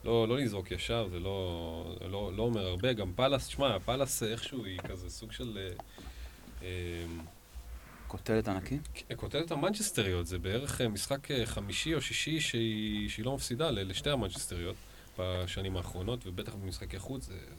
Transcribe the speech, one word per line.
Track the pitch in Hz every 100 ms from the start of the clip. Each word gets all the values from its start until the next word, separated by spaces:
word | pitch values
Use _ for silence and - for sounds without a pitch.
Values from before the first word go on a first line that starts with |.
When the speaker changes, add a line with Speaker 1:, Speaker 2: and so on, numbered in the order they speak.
Speaker 1:
לא, | - 117 113
לא | 131
לזרוק | 127 101 92
ישר, | 90 - 117 101
זה | 87
לא, | 92 98 90 85 82 82 82 87 90
לא, | 98 101 98
לא |
אומר | 117 113 92
הרבה. | 90 123
גם | 113 98 90
פאלאס, | 131 135 -
תשמע, | - 139 98 -
פאלאס, | 127 135 -
אה, | 110
איכשהו | 113 - 135 101
היא | 92
כזה | - 92 90
סוג | - 110
של, | - 123 101
אה, | 95 87 - - - - - - - - 92
אה, | 90 87 85 85 85 82 - - - - - - - -
Speaker 2:
קוטלת | 95 - 110 107
ענקים? | 95 - 139 -
Speaker 1:
כ-, | - - 117
קוטלת | 101 139 165
המנצ'סטריות, | 156 180 208 208 - 98 90 85
זה | 90
בערך, | 90 110 143 -
אה, | 120
משחק, | 104 - 135 -
אה, | 135 110
חמישי | - 101 - 156 156
או |
שישי | - 120 - 156
שהיא, | 147 117 113 107 107 107 104
שהיא | - 110
לא | 135
מפסידה | - 120 160
ל-, | 107 95
לשתי | 92 143
המנצ'סטריות | 139 98 - - 90 87 - - - - -
בשנים | 92 90 90 - 95 92
האחרונות, | 87 90 95 123 95
ובטח | 90 104 101
במשחקי | 95 - 95 98
חוץ, | 92 135 -
אה, | 92 -